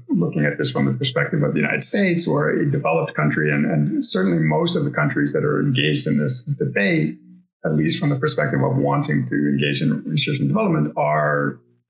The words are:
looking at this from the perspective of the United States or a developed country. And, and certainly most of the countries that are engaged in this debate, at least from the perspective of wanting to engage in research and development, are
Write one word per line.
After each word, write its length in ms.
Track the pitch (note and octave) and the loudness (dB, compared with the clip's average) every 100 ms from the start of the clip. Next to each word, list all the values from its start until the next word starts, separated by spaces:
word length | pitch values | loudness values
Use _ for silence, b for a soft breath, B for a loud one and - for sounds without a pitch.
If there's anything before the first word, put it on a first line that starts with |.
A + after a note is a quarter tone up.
| - | -2
looking 360 | A3 - - - | -2 0 0 0
at 120 | - | 0
this 140 | - | -2
from 140 | D3+ C#2 | 0 -2
the 80 | |
perspective 480 | C2 - - C#3+ D#3+ | 0 -2 -2 -2 0
of 100 | - | 0
the 60 | D#2+ | 0
United 240 | D3 A2+ | 0 0
States 440 | - G#3 G3 F3 - | 0 0 0 0 0
or 220 | C#3+ D#3+ | 0 0
a 200 | F3+ D3 | 0 0
developed 440 | D3 C#2 D#2+ D#3 | 0 0 0 -2
country. 380 | - D2+ - D3+ | -2 0 0 0
And, 140 | C#2+ D2+ | 0 0
and 400 | D#2+ D2 D4+ - | 2 0 0 0
certainly 340 | F#3 F#3+ E3+ | 0 2 2
most 360 | D#3 D#3 E3+ F3 | 2 2 0 0
of 100 | C#3+ | -2
the 60 | |
countries 420 | D3+ D3 D3+ C#3+ | 0 -2 0 0
that 100 | D3+ | 0
are 160 | D3 - | 0 0
engaged 460 | D3 B2+ D2+ D2 - | 2 2 2 2 0
in 100 | D2 | 0
this 260 | D2 - | 2 0
debate, 760 | - C#3 - - G3 E3 A2+ - - - _ _ - | -2 -4 -2 0 2 2 0 -4 -18 -20 _ _ -2
at 80 | |
least 260 | D2+ D#3 - | 0 0 0
from 100 | D3 | 0
the 60 | C3+ | 0
perspective 440 | D3+ - C#3+ C#3 | -2 0 0 0
of 140 | C3+ C3+ | 0 0
wanting 480 | C#3+ - C#3+ D2 C2 | 0 0 0 -2 0
to 80 | D2+ | 0
engage 460 | D2 C#2 C#2+ C#2+ | 0 0 0 0
in 200 | - C#2+ | 0 -2
research 360 | - D#2 - - | -2 -2 0 0
and 80 | D2 | 0
development, 460 | D3 G3+ E3 C#3+ - | 0 0 0 0 0
are 640 | D2+ D2+ D3 D3 D3 C3 _ _ | 0 0 0 0 -2 -6 _ _